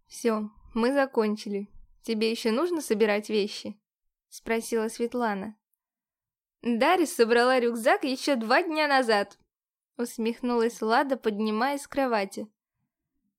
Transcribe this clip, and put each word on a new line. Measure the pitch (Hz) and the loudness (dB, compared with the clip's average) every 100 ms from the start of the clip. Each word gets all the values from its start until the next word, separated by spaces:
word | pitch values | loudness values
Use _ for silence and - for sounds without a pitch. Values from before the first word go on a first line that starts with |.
| _ | _
"Всё, | - 233 220 214 - - | -4 -2 -2 -4 -14 -8
мы | 220 240 | 0 2
закончили. | 277 - - 214 214 208 202 208 - - _ | 2 0 0 0 -2 -6 -8 -8 -16 -20 _
Тебе | - 220 220 | -6 0 0
ещё | 226 233 | 0 0
нужно | 226 349 339 | 0 0 -2
собирать | - 214 214 208 208 | -2 2 2 0 0
вещи?" | 214 202 - 208 - _ _ _ _ _ | -2 -2 -6 -14 -16 _ _ _ _ _
спросила | - - 226 226 226 220 | -12 -4 -4 -2 -2 -2
Светлана. | - 233 247 233 196 214 214 _ _ _ _ _ _ _ _ _ _ | -4 -4 -2 -2 -4 -8 -14 _ _ _ _ _ _ _ _ _ _
"Дарья | 233 233 277 370 302 | -2 2 4 2 2
собрала | - 226 240 247 262 | 2 4 4 4 4
рюкзак | 233 233 233 392 | 2 0 2 2
ещё | 294 262 - 269 | 0 -2 0 0
два | 220 277 | 2 2
дня | 349 311 294 | 2 0 2
назад", | 277 233 208 202 - _ _ _ _ _ - | 2 4 2 0 -10 _ _ _ _ _ -8
усмехнулась | 240 - 226 233 247 240 226 233 | -8 -4 -4 -2 -2 0 0 0
Лада, | 220 240 277 262 | 0 2 2 -2
поднимаясь | 220 202 220 214 262 285 | -2 -2 -2 0 0 -2
с | - | -4
кровати. | 285 262 220 196 - 214 _ _ _ _ _ _ _ _ | -2 0 0 -2 -8 -12 _ _ _ _ _ _ _ _